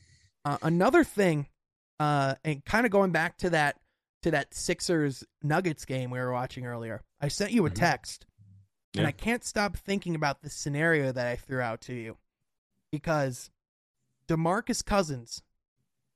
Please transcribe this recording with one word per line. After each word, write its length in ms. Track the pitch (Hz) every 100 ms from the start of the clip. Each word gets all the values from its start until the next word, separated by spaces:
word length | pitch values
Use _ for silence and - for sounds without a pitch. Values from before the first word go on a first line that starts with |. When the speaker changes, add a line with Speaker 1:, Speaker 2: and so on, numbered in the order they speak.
| _ _ _ _
Speaker 1:
Uh, 140 | 143 143
another 400 | 160 170 208 339
thing, 460 | 285 - 190 151 139 _ _ _ _ -
uh, 380 | 151 147 135 135
and 200 | 156 143
kinda 240 | - 214 240
going 220 | 196 190
back 260 | 165 165 -
to 120 | 185
that, 300 | 160 147 - _ _ _ _
to 80 | 170
that 240 | 151 135
Sixers 720 | - - 170 - 170 147 131 - _
Nuggets 420 | 147 147 170 147
game 260 | - 131 127
we 80 | 127
were 100 | 127
watching 340 | 123 127 127 123
earlier, 360 | 117 113 104 - -
I 60 | 143
sent 240 | - 202
you 160 | 233 156
a 20 |
Speaker 2:
Mm-hmm. 60 | 87
Speaker 1:
text, 460 | 170 139 - - _ _ - - _ _ _
and 80 | -
Speaker 2:
Yeah. 60 | 151
Speaker 1:
I 40 |
can't 300 | - 214 240
stop 320 | - 220 202 -
thinking 380 | - 196 175
about 280 | 160 151 135
the 80 | 143
scenario 600 | - 151 143 165 156 135
that 140 | 127 120
I 80 | 120
threw 240 | - 131
out 200 | 117 113
to 120 | -
you, 220 | 123 113 - _ _ _ _ _ _ _
because 580 | 151 170 151 135 123 - _ _ _ _ _ _ _ -
DeMarcus 560 | 160 165 196 - 226
Cousins 580 | - 202 160 131 113 - _ _ _ _ _ _ _